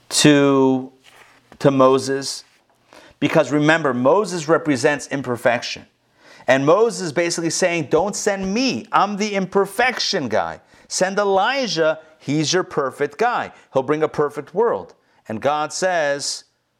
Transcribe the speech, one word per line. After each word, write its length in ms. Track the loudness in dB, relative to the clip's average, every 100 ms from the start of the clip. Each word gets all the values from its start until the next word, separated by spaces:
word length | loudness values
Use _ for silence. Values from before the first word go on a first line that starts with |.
| -8
to, 800 | 2 6 6 4 4 4 2 -4 _ _ _ -20 _ _ 0
to 120 | 2
Moses, 760 | 6 6 4 0 -6 -6 -12 -16 _ _ _ _ -20 -18 -4
because 320 | 0 2 2
remember, 400 | 2 2 2 2
Moses 560 | 0 2 2 0 -4 0
represents 600 | 0 0 0 0 -2 -6
imperfection. 800 | -8 -6 -2 0 0 -4 -12 -16 _ _ _ -20 -8 2
And 180 | 2
Moses 380 | 4 4 4 0
is 100 | -6
basically 380 | -2 -2 -2 -4
saying, 380 | 0 0 0 0
"Don't 260 | 0 0 -2
send 380 | -4 -2 -4
me. 320 | -2 -2 -4 -2
I'm 240 | 0 0 -2
the 180 | -4
imperfection 920 | -4 -2 -2 -2 -2 -2 -2 -4 -4 -2
guy. 320 | -2 -4 -8 _ _ -10
Send 300 | -4 -2 0
Elijah. 800 | 0 2 0 -2 -4 0 0 -2 -8 _
He's 340 | -4 -2 0
your 120 | -2
perfect 540 | -2 -4 -4 -4 -6 -2
guy. 340 | -2 -2 -6 -12 _
He'll 100 | -4
bring 200 | -2 -2
a 60 | -2
perfect 460 | -2 -4 -4 -10
world." 400 | -2 -2 -2 -8 -20 _ _ -12
And 140 | -4
God 300 | -2 -2 -4
says, 720 | -4 -2 0 -2 -2 -6 -10 -14 _ _